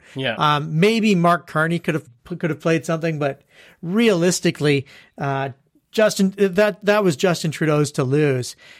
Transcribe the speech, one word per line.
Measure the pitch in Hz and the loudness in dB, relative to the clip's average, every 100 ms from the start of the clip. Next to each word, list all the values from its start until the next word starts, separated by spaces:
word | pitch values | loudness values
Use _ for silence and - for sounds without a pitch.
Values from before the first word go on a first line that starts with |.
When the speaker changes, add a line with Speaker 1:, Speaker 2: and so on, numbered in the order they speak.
| - 135 | -12 -8
Speaker 1:
Yeah. | 131 110 | -6 0
Speaker 2:
Um, | 151 147 156 156 | 0 0 -2 0
maybe | 208 226 220 185 | 2 2 2 2
Mark | 170 170 - | 2 2 -2
Carney | 156 160 170 | -4 -2 -2
could | - 151 | -4 -6
have, | - _ | -6 _
could | - 170 170 | -16 -8 -6
have | 151 | -4
played | 165 165 165 | -2 -2 -2
something, | 165 165 151 | -4 -4 -4
but | 143 135 _ _ - _ | -4 -6 _ _ -20 _
realistically, | 165 202 233 180 175 175 170 - 147 143 - - - - | -4 2 2 4 2 0 -2 0 0 0 -2 -14 -20 -8
uh, | 143 135 135 123 _ _ _ | -6 -4 -6 -10 _ _ _
Justin, | - 214 - 190 196 | 0 0 2 0 0
that, | 196 180 208 208 196 | 0 2 0 0 0
that | 208 | 2
was | 190 135 | 2 2
Justin | 190 165 170 | 0 0 -4
Trudeau's | - 156 151 147 | -2 0 2 0
to | - | -2
lose. | 127 143 151 127 123 - - - | -2 2 2 0 -4 -12 -20 -20